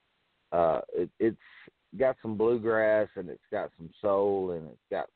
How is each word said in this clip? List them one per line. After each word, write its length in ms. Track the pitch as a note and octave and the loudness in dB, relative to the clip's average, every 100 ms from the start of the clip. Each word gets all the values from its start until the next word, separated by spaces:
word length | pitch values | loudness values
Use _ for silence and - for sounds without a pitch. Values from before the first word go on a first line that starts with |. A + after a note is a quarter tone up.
| _ _ _ _ _ | _ _ _ _ _
uh, 280 | E2+ E2+ D2+ - | 2 2 2 -2
it, 160 | D#2 F2+ - | -4 -4 0
it's 200 | A2+ - - - - _ _ G2 | -2 -2 -8 -20 -20 _ _ -2
got 180 | C3 C3 | -2 -2
some 140 | A2+ G#2+ | -6 0
bluegrass 720 | A2 A#2+ A2 A2 A2 G#2+ G#2 G2 | 2 2 2 2 4 2 0 -4
and 120 | F2+ | -12
it's 120 | - _ | -12 _
got 200 | G#2 D#2 - | -8 -8 -12
some 140 | E2 - | -20 -6
soul 520 | G#2 G2 G2+ G2 F#2 | 0 2 2 0 -2
and 160 | E2+ D#2+ | -6 -10
it's 100 | A#1 - | -18 -10
got 180 | F#2+ - | -8 -8